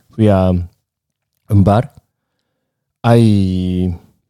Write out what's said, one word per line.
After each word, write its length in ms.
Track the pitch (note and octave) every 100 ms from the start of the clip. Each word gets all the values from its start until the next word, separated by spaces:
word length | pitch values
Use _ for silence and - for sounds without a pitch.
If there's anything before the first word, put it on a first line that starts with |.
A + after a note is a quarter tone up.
| _
fui 180 | - G#2+
a 220 | F#2+ F#2
un 1120 | F2 F2 _ _ _ _ _ _ _ - G2+
bar. 300 | F#2+ G#2 - - _ _ _ _ _ _ _ _ _ _
Hay 960 | A#2+ A#2+ A2+ G2+ F#2+ F#2 F2+ F2+ F#2 E2+ _ _